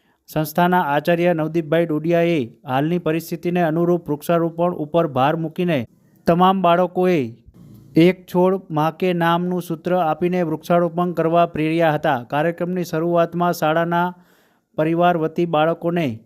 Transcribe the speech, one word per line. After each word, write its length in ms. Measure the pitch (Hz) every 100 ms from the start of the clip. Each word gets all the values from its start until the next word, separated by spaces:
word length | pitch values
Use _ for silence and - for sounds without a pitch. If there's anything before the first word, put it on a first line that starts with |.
| _ _ _
સંસ્થાના 540 | 160 156 - 175 180
આચાર્ય 520 | 151 147 160 170 175
નવદીપભાઈ 520 | 165 156 170 151 165 165
ડોડિયાએ 600 | 151 160 170 170 165 117
હાલની 520 | - 143 131 156 175
પરિસ્થિતિને 680 | 165 160 165 165 175 175
અનુરૂપ 460 | 165 160 170 175 160
વૃક્ષારોપણ 640 | 147 - 170 165 160 175
ઉપર 340 | 180 147 170 165
ભાર 280 | 127 139 165
મૂકીને 520 | 160 170 175 143 113 _ _ _ -
તમામ 340 | 170 185 196
બાળકોએ 760 | 175 170 180 180 185 170 117 117 - - - - - 160
"એક 320 | 175 185 - 180
છોડ 260 | 185 190 185
મા 200 | 156 156
કે 220 | 156 185
નામનું" 480 | 175 170 170 180 180
સૂત્ર 340 | 170 160 175 180
આપીને 480 | 156 156 180 180
વૃક્ષારોપણ 680 | 160 151 - 175 175 170 180
કરવા 340 | 160 160 170 170
પ્રેર્યા 460 | 156 156 165 160
હતા. 320 | 151 160 127
કાર્યક્રમની 600 | 117 143 165 170 175 180
શરૂઆતમાં 680 | 170 156 170 170 165 175 175
શાળાના 600 | 175 156 160 170 170 180 180 _ _ _ _ _ -
પરિવાર 420 | 160 165 175 175
વતી 280 | 156 160 175
બાળકોને 720 | 151 160 170 170 175 143 110